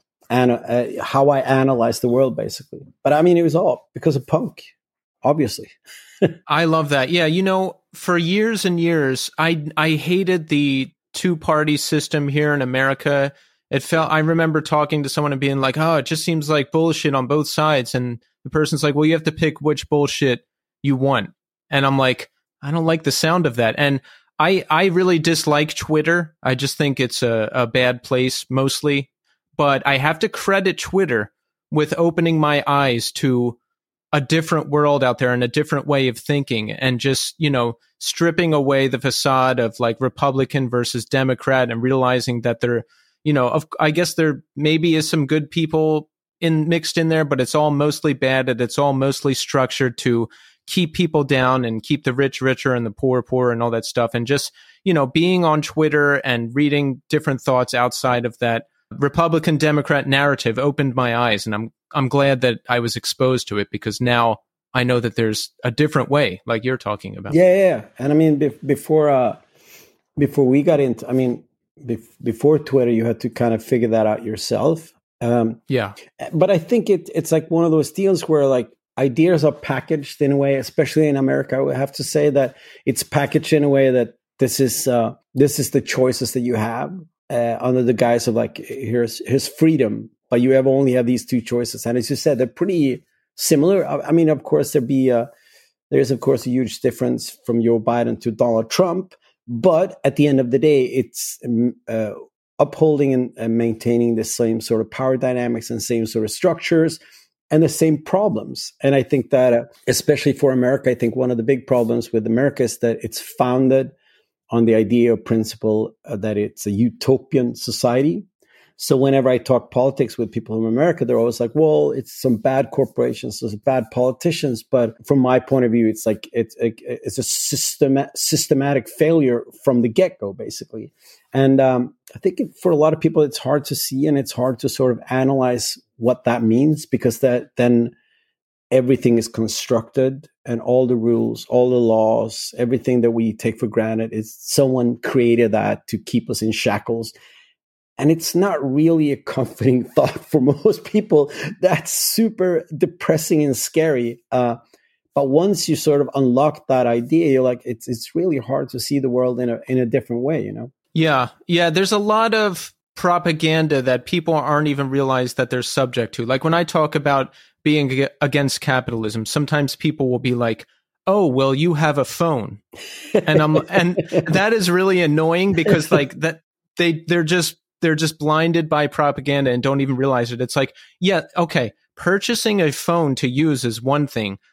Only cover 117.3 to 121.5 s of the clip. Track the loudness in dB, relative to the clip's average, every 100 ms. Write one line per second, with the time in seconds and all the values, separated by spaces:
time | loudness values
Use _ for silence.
117.3 | -2 -2 -4 -10 -4 0 2 0 -2 -8
118.3 | _ _ _ _ _ -2 2 4 4 2
119.3 | 0 2 0 0 0 0 0 -4 -2 -6
120.3 | -6 -6 -4 -2 0 0 0 0 2 0
121.3 | 0 -2